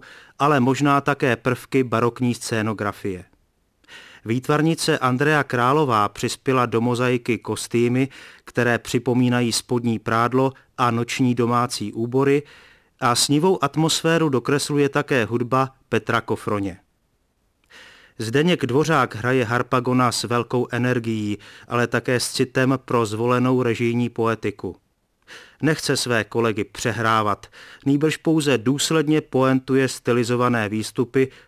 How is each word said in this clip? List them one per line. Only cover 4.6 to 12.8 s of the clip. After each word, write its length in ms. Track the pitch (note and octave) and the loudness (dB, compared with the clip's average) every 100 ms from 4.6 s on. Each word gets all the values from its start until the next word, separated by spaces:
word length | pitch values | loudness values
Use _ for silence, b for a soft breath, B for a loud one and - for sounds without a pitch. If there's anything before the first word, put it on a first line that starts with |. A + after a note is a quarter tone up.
| D#3+ D#3 - D3 | 2 0 0 0
Andrea 460 | B2+ B2+ D3 D3+ | 0 2 2 2
Králová 640 | C3+ B2 A#2+ D3+ C#3 G#2+ G#2 | 0 0 2 2 2 2 0
přispěla 560 | - A#2+ - - C3 A#2+ | -2 -6 -4 -2 0 0
do 160 | A2+ | 0
mozaiky 560 | A#2+ A#2+ B2+ B2 A#2+ A2 | 0 0 0 0 -2 -4
kostýmy, 720 | - G#2 - A#2 A#2+ B2+ C3 B B B - | -4 -8 -2 0 2 2 -2 B B B -6
které 340 | - A#2+ A2+ | -2 0 0
připomínají 720 | - B2+ C3 B2 B2 B2 A#2+ | -2 -2 0 2 2 2 0
spodní 480 | - - B2 A#2 A2 | -2 -2 -2 -2 -2
prádlo 540 | - A2+ A#2+ B2+ C3+ C3 b - | 0 0 2 2 0 -2 b -2
a 140 | B2 | 0
noční 440 | A#2 A#2 - B2+ A#2+ | 0 -2 0 0 2
domácí 580 | A#2 A#2+ A#2+ - G#2 | 2 0 0 -4 -8
úbory, 500 | A2+ A#2+ C3 C#3 D3 C#3+ B B B | -6 -2 0 2 2 -2 B B B